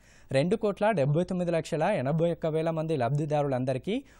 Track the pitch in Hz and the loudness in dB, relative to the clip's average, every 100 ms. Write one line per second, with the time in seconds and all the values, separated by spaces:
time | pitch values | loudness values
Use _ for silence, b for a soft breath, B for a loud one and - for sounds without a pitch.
0 | b b - 135 170 220 208 190 208 196 | b b -4 0 2 0 -2 0 2 2
1 | 135 147 180 185 175 165 - 156 170 202 | 2 2 0 -2 -2 -2 -2 0 0 0
2 | 127 160 170 165 165 156 165 160 160 156 | 0 2 0 0 -2 0 0 -2 -2 0
3 | 120 143 156 147 143 127 127 127 180 240 | 0 0 0 0 0 0 -2 -2 -2 -4
4 | b | b